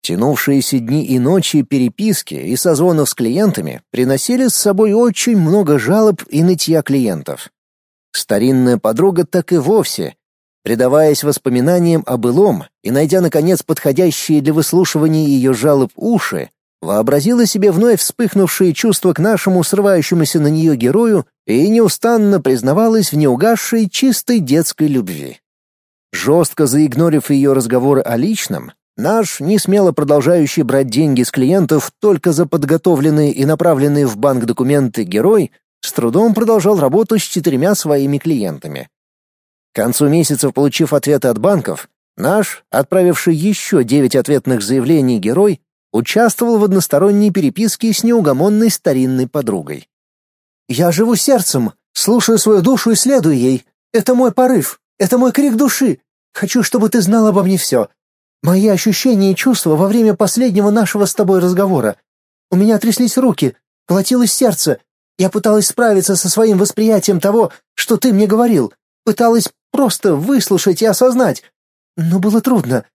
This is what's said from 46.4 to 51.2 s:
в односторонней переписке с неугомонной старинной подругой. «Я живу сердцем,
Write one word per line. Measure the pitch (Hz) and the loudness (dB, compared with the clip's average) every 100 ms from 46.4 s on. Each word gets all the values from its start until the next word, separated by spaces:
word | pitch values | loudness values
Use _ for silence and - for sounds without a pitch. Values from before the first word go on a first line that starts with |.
| 233 226 | 0 0
в | |
односторонней | 208 185 165 143 196 202 208 | 2 0 0 0 2 2 2
переписке | 196 147 - 214 - 226 | 0 -2 -2 -4 -2 -4
с | 208 | -2
неугомонной | 226 233 160 131 185 214 226 | 0 2 2 2 0 2 0
старинной | - - 131 127 131 120 | 0 -2 0 0 -2 -2
подругой. | 151 120 98 76 73 - _ _ _ _ _ _ _ _ | -4 -4 -6 -8 -14 -16 _ _ _ _ _ _ _ _
«Я | 135 175 | -2 0
живу | 160 226 | 2 0
сердцем, | 226 | 0